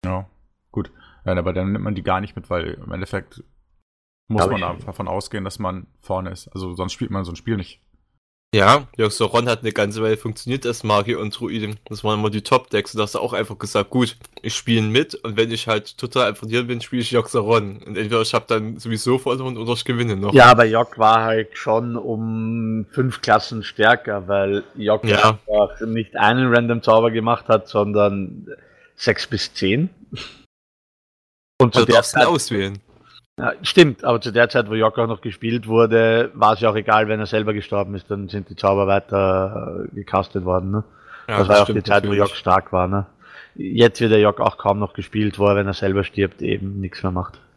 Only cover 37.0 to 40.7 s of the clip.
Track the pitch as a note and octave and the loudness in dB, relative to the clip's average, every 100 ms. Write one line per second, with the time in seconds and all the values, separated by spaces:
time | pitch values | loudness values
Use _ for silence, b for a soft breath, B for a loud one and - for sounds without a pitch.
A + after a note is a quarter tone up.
37 | G#2+ G#2+ G#2 A2 G#2+ G#2 - G2+ G2 G2+ | 2 -2 -2 -2 -2 -4 -4 -4 -4 -8
38 | - G2+ G2 G#2 F#2 F2+ G2+ G2 G2 G2 | -8 -8 -8 -10 -10 -2 0 2 2 2
39 | - G2 F#2+ F#2+ F#2+ A2 - F2+ - - | 0 0 2 0 -2 -6 -10 -10 -10 -12
40 | G2 F#2+ G2 G2+ F2+ F2+ F#2+ | -4 -2 -2 -6 -2 -2 0